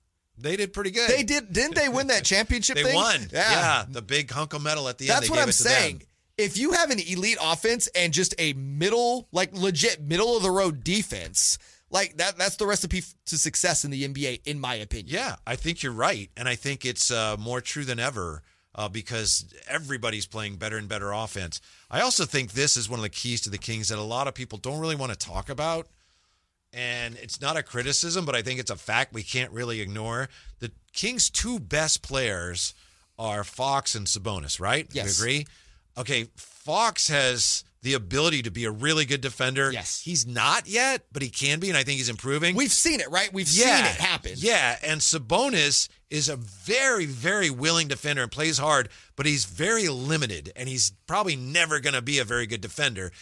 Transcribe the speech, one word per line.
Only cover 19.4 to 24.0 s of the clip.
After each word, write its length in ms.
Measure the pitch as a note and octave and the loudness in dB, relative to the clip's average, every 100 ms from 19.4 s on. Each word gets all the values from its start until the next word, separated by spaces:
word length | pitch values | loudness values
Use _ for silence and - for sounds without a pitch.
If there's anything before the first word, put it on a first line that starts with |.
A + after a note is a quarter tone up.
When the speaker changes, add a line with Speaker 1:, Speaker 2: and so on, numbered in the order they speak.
| E2+ C#2+ - | -2 -14 -8
Speaker 1:
everybody's 560 | D3 C#3+ C3 A#2 G#2+ | -6 -4 -4 -2 -4
playing 320 | - A2 G#2 G2 | -6 -6 -8 -6
better 220 | A2 A2 | -6 -6
and 100 | G#2 | -6
better 240 | G#2+ G2+ | -6 -4
offense. 480 | G#2 A2 G2+ F2 - - - - | -4 -4 -6 -8 -8 -14 -20 -6
I 100 | C#3 | -2
also 240 | B3+ B3 | 2 2
think 280 | D#3+ C#3+ A#2 | 0 0 -2
this 260 | A2+ C#3+ - | 0 2 2
is 100 | A2 | 0
one 100 | A#2+ | -4
of 40 | |
the 60 | G#2+ | -4
keys 320 | - A#2+ A#2+ | -6 -4 -4
to 80 | G#2+ | -4
the 80 | G2+ | -6
Kings 320 | - A2 G#2 | -6 -4 -2
that 80 | |
a 40 | G#2+ | -4